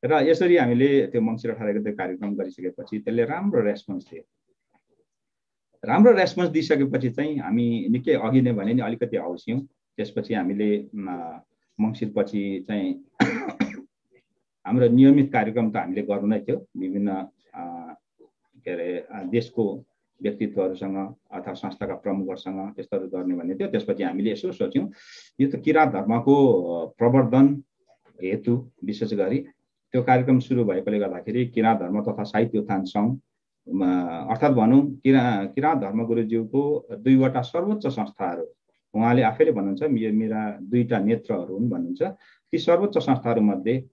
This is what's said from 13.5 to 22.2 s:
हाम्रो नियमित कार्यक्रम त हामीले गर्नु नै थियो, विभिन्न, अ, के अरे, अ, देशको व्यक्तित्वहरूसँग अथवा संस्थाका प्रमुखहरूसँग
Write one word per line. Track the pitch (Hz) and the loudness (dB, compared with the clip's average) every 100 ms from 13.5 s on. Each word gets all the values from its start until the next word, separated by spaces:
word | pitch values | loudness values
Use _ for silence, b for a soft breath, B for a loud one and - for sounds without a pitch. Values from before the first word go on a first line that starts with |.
| - - - - _ _ _ _ _ _ _ - | -6 -6 -6 -20 _ _ _ _ _ _ _ -2
हाम्रो | 120 123 | 4 6
नियमित | 120 139 139 135 | 8 8 8 4
कार्यक्रम | 123 107 113 110 | 0 -2 0 -2
त | 104 | -2
हामीले | 87 95 | -4 -6
गर्नु | 101 101 101 | -2 -2 0
नै | 107 | -2
थियो, | - - - - | -2 -6 -6 -10
विभिन्न, | 92 101 101 95 95 _ _ 85 | -6 -4 -2 -4 -8 _ _ -16
अ, | 85 85 82 - _ _ _ _ _ _ - | -14 -14 -16 -20 _ _ _ _ _ _ -10
के | |
अरे, | 87 85 87 | -8 -6 -8
अ, | - 107 | -10 -12
देशको | - 117 117 - 104 98 - _ _ _ | -2 -2 -2 -4 -4 -4 -14 _ _ _
व्यक्तित्वहरूसँग | 104 104 104 101 92 92 98 95 98 - _ | -6 -4 -4 -2 -4 -4 -8 -6 -8 -12 _
अथवा | 90 92 | -14 -12
संस्थाका | 92 101 - 98 90 | -10 -10 -8 -10 -6
प्रमुखहरूसँग | 104 98 | -4 -4